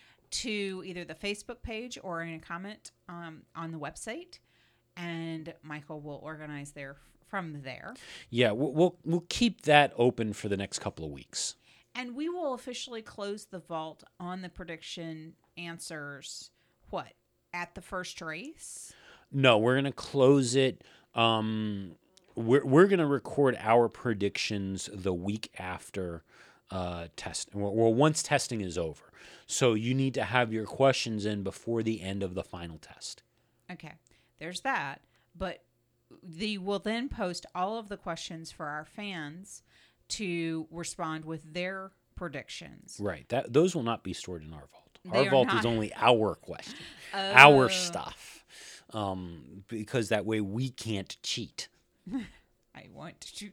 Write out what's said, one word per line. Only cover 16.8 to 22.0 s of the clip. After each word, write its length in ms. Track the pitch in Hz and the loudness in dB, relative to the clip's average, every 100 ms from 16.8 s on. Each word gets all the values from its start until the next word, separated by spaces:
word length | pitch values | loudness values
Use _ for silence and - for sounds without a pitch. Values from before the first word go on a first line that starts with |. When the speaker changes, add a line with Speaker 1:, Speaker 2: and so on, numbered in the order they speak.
| - | -10
Speaker 1:
what, 240 | - - _ _ _ _ | -10 -10 _ _ _ _
at 220 | 175 175 | -10 -10
the 60 | - | -12
first 380 | - 190 180 - | -10 -8 -8 -10
race? 720 | 165 156 262 320 - - - - - - _ | -10 -10 -12 -14 -16 -14 -16 -20 -20 -20 _
Speaker 2:
No, 260 | 139 127 110 | 4 8 8
we're 160 | 117 | 6
gonna 160 | 131 139 | 4 0
close 600 | - - 143 131 143 123 | -4 -4 6 8 8 6
it. 300 | 131 131 - - - _ | 4 2 0 -12 -20 _
Um, 800 | 117 113 110 110 110 107 101 95 78 | 2 4 4 0 -2 -4 -6 -10 -16